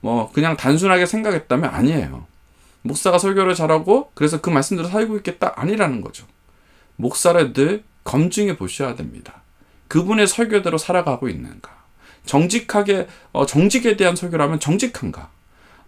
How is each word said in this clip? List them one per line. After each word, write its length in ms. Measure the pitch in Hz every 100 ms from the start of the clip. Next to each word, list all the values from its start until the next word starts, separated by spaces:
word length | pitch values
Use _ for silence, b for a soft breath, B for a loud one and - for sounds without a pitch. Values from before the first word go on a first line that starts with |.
뭐, 320 | 104 117 110
그냥 240 | - 160 151
단순하게 500 | 131 156 190 180 180
생각했다면 640 | 220 214 175 - 123 127
아니에요. 560 | 76 127 160 76 65 - _ _ b b b
목사가 360 | 117 151 190 175
설교를 360 | 196 196 185
잘하고 560 | 170 156 160 165 240 285
그래서 260 | - 151 160
그 100 | 175
말씀대로 380 | 147 139 185 170
살고 280 | 202 220 214
있겠다? 340 | 190 - 190
아니라는 460 | - 143 214 175 120
거죠. 260 | - - - _ _ b b b b -
목사를 560 | 120 - 175 170 147
늘 320 | 123 147 208 - _
검증해 540 | - 143 175 175 208 160
보셔야 400 | 92 - 135 117
됩니다. 460 | - - - - _ _ b b _
그분의 400 | 156 180 214 202
설교대로 500 | - 233 208 180 160
살아가고 520 | - 180 165 123 131
있는가? 480 | 82 - - - - _ _ b b -
정직하게, 800 | 139 175 226 226 208 202 196 - B B
어, 140 | - 139
정직에 500 | 147 196 254 233 202
대한 180 | 185
설교라면 460 | 175 180 165 147 151
정직한가? 680 | 147 185 247 - 101 - - _ _ b b b